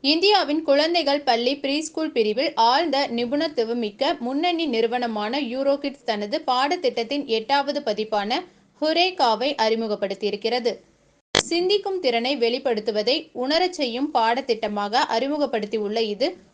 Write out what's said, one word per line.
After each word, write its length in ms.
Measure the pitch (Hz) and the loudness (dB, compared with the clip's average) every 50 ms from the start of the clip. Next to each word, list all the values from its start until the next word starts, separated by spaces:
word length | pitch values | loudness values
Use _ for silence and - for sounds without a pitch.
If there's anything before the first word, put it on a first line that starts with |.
| - | 4
இந்தியாவின் 560 | 269 311 330 359 403 415 381 320 269 294 320 | 4 2 4 6 4 4 4 4 2 0 0
குழந்தைகள் 580 | 320 294 277 285 311 320 349 349 311 285 277 294 | 2 4 4 4 4 4 2 2 2 2 0 2
பள்ளி 320 | 285 262 233 226 240 247 285 | 2 2 2 2 2 0 -2
ப்ரீஸ்கூல் 540 | 277 - 269 277 302 311 - - 330 320 302 | 0 -2 -2 -2 -2 -4 -4 -4 -4 -4 0
பிரிவில் 440 | 294 247 214 214 208 233 294 330 320 | 0 0 2 2 2 0 -2 -2 2
ஆழ்ந்த 540 | - 226 233 254 285 349 330 269 269 285 - | 4 4 6 6 4 2 2 2 0 0 0
நிபுணத்துவமிக்க 1080 | 233 233 240 233 277 294 320 320 302 247 226 220 233 247 226 208 202 - 262 302 349 - | -2 -4 -2 -2 0 -2 -2 -2 0 -2 -2 0 0 -2 -2 -4 -2 0 0 0 0 -2
முன்னணி 480 | 233 240 269 285 302 359 349 330 339 | -4 -2 -2 0 0 0 0 0 0
நிறுவனமான 760 | 294 240 226 226 220 233 247 247 233 220 208 208 202 247 294 | 0 0 0 0 0 0 -2 -2 -2 -2 -2 -2 -2 -2 -2
யூரோகிட்ஸ் 640 | 285 226 240 262 277 277 277 277 285 277 277 - - | -2 -2 -2 0 2 2 2 2 0 -6 -8 -6 -4
தனது 380 | - 214 208 208 208 254 320 311 | -2 -2 -2 -2 -2 -4 -2 0
பாடத்திட்டத்தின் 760 | - 247 247 269 285 359 359 285 247 - 233 233 220 277 294 269 | 0 2 2 2 2 0 0 0 0 0 0 -2 -2 -2 -4 -2
எட்டாவது 580 | 254 226 220 214 220 277 285 277 285 269 285 | 0 -2 -2 2 2 2 2 2 0 -4 -2
பதிப்பான 600 | 285 233 208 202 214 214 220 208 202 208 247 330 359 - _ _ _ _ _ _ | -2 -2 -2 -2 -2 -2 0 -2 0 0 -2 -4 -4 -8 _ _ _ _ _ _
ஹுரேகாவை 760 | 294 311 320 330 359 370 370 - 277 233 220 208 247 294 285 | 0 2 4 4 4 2 4 4 4 4 4 2 0 -2 0
அறிமுகப்படுத்தியிருக்கிறது. 1200 | - 220 220 226 226 226 214 208 - 208 190 190 - 214 202 208 202 - 220 233 254 226 240 185 - - _ _ _ _ _ _ _ _ _ - - | 2 2 2 2 0 0 -2 -2 -2 -2 -4 -4 -2 -2 -4 -4 -2 -2 0 0 2 0 0 -2 -2 -12 _ _ _ _ _ _ _ _ _ -16 -14
சிந்திக்கும் 600 | - - 330 339 359 370 415 403 392 403 381 370 | -8 -4 -4 -2 0 0 -2 -2 -2 -4 -6 -4
திறனை 360 | 359 254 233 233 233 254 294 | -2 -2 -2 -2 -4 -4 -4
வெளிப்படுத்துவதை 920 | 247 233 233 240 262 - 262 226 208 208 233 208 214 208 226 277 320 311 - | -2 -2 -2 -2 -4 -4 -4 -4 -2 -4 -4 -4 -2 -2 -2 -2 -2 -4 -10
உணரச் 400 | _ - 247 262 311 330 370 359 | _ -8 -4 -2 0 0 0 -2
செய்யும் 380 | 359 - 294 240 226 247 277 302 - | -2 -4 -4 -4 -2 -4 -4 -2 0
பாடத்திட்டமாக 920 | 247 226 226 240 262 262 - 226 214 226 208 208 208 202 208 214 262 294 - | 0 2 2 0 0 0 -2 -2 -2 -2 -4 -4 -4 -4 0 0 0 0 2
அறிமுகப்படுத்தியுள்ள 920 | - 226 247 277 302 294 294 247 247 220 208 208 233 220 208 202 214 226 | 0 -2 0 0 0 -2 -2 0 0 -4 -4 -2 -4 -2 -2 -2 0 -2
இது, 380 | 226 214 208 196 254 339 359 - - _ | -2 -2 0 -2 -2 -2 -2 -8 -18 _